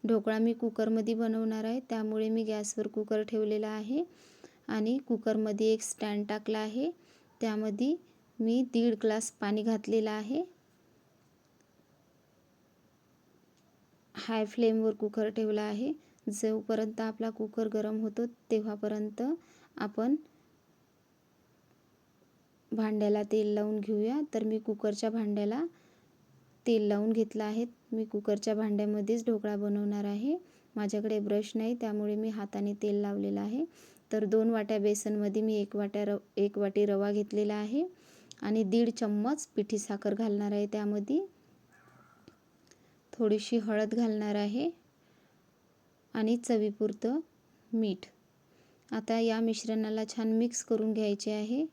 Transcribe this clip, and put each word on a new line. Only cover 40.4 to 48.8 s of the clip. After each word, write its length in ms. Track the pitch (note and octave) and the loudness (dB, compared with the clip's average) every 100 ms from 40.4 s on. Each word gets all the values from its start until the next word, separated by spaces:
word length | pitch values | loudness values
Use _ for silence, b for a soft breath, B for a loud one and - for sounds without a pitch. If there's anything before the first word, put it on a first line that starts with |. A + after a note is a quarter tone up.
| G#3 | 0
आहे 160 | G#3 G#3 | 0 -2
त्यामध्ये. 580 | G#3+ G#3 G#3 G3+ D4 G4 _ _ _ _ - - - - _ - _ _ _ _ b b b _ | -2 -2 -2 0 0 -2 _ _ _ _ -20 -20 -20 -20 _ -20 _ _ _ _ b b b _
थोडीशी 440 | - A3 G#3+ - A#3 | 0 2 2 2 -2
हळद 380 | G#3 G#3+ G#3+ A3+ | 0 0 0 2
घालणार 400 | A3+ G#3+ G#3 G#3 | 0 0 -2 0
आहे 340 | G#3 A3+ D#4+ - _ _ b b b b b _ _ _ _ _ _ | 0 0 -2 -4 _ _ b b b b b _ _ _ _ _ _
आणि 240 | A3+ A3 A#3+ | -2 0 0
चवीपुरतं 840 | A#3+ A3+ G#3+ G#3 G#3+ G#3 A3+ C#4+ - _ _ _ _ | 2 2 2 0 -2 0 -2 -2 -4 _ _ _ _
मीठ. 320 | A3+ A3 F#3 - _ _ _ _ b b b | 0 0 0 -8 _ _ _ _ b b b